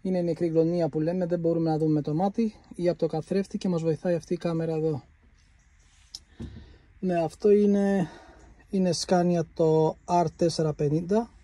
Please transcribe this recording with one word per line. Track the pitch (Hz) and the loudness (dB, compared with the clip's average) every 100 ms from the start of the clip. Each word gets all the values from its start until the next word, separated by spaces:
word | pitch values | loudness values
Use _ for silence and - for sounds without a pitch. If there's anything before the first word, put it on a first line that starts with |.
είναι | 190 185 | -2 -2
η | |
νεκρή | 170 160 170 | -2 -2 0
γωνία | 160 165 175 160 | 2 2 0 -2
που | 156 | 0
λέμε, | 156 185 175 | -2 -2 -2
δεν | 175 | 0
μπορούμε | 165 165 165 | 0 0 0
να | 156 | 0
δούμε | 156 | 2
με | 151 | 0
το | 147 | 0
μάτι | 151 196 196 220 - - | -2 -2 0 -4 -6 -18
ή | - 175 | -4 -2
από | 165 | 0
το | 160 | -2
καθρέφτη | 160 - 190 196 208 | -4 -4 -4 -4 -4
και | 190 | -2
μας | 170 | -2
βοηθάει | 165 156 185 | -2 -2 -2
αυτή | 170 - | -4 -4
η | 180 | -6
κάμερα | 175 165 165 | -4 -4 -2
εδώ. | 160 160 147 - _ _ _ _ _ _ _ _ _ _ - _ - - - - - _ - | -2 -2 -4 -10 _ _ _ _ _ _ _ _ _ _ -20 _ -16 -16 -16 -20 -20 _ -8
Ναι, | 185 | -4
αυτό | 175 160 - 208 | -2 -2 0 4
είναι, | 208 208 202 196 196 175 - - - - - - | 4 4 2 2 0 -2 -8 -20 -20 -20 -20 -6
είναι | 196 185 160 - | 0 0 0 0
Scania | 180 175 175 165 | 2 2 0 -2
το | - 160 156 156 - | 0 2 4 2 -2
R | - 175 165 - | -2 0 0 0
τέσσερα | 170 165 156 | -2 0 -2
πενήντα. | 151 147 156 170 214 233 - | 0 0 0 0 -2 -2 -14